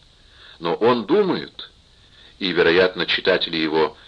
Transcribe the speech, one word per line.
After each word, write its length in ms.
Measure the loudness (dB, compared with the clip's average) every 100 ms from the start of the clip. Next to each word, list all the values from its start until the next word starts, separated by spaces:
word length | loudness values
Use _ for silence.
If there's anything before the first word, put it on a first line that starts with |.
| _ _ _ -20 -20 -10
Но 160 | -6 0
он 320 | 2 0 0
думает, 640 | 0 2 -2 -6 -16 -20 _ _ _ -20 -20 -20 -8
и, 140 | -4
вероятно, 560 | 2 4 4 2 0 -4
читатели 500 | -2 0 0 -2 -4
его 400 | -2 0 -2 -4